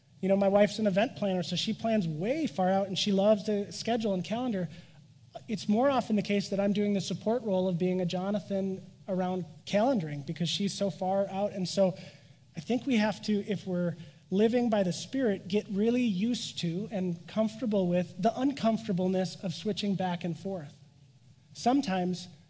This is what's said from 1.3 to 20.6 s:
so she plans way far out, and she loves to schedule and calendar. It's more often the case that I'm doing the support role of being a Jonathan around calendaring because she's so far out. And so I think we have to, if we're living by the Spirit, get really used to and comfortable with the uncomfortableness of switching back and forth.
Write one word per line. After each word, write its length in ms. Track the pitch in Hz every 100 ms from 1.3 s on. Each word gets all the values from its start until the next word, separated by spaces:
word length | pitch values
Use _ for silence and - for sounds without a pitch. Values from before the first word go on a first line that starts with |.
| 185
so 100 | 175
she 180 | 175 -
plans 360 | 214 226 220 165
way 400 | 151 202 311 294
far 200 | - 185
out, 200 | 196 196
and 100 | 170
she 140 | 208
loves 320 | 190 202 214
to 260 | 196 202 190
schedule 440 | - - 233 220
and 100 | 185
calendar. 440 | 175 226 254 196 170 - - - - - - - -
It's 220 | 214 -
more 200 | 208 277
often 280 | 254 220 208
the 60 |
case 260 | 190 202 196
that 100 | 196
I'm 140 | 202
doing 220 | 202 208
the 60 | 202
support 440 | 175 180 214 240
role 240 | 226 185 185
of 100 | 170
being 220 | 185 185
a 60 | 175
Jonathan 760 | 180 190 208 - 196 190 185 - - -
around 360 | 185 180 185 175 - -
calendaring 600 | 202 240 247 156 147 135
because 220 | 170 170
she's 260 | - 202
so 160 | - 202
far 380 | - 185 196 196
out. 220 | 190 208
And 160 | 202 180
so 260 | 196 185 - - - - - - -
I 40 |
think 260 | - 247 277
we 100 | 233
have 260 | 214 185
to, 240 | - 208 208
if 180 | 185 190
we're 300 | 180 175 170 - - -
living 400 | 185 226 247 240
by 120 | 214
the 100 | 180
Spirit, 540 | 165 - 269 247 196 180
get 200 | 208 214
really 320 | 196 226 247
used 560 | 240 180 226 240 - -
to 280 | 170 170 220
and 340 | 208 185 170 -
comfortable 580 | 214 220 - 240 202 180
with 260 | 180 175 -
the 180 | 208 240
uncomfortableness 960 | 269 - 226 220 - 180 185 185 180 -
of 120 | 185
switching 400 | - 214 196 208
back 300 | 190 180 175
and 120 | 175 156
forth. 360 | 196 190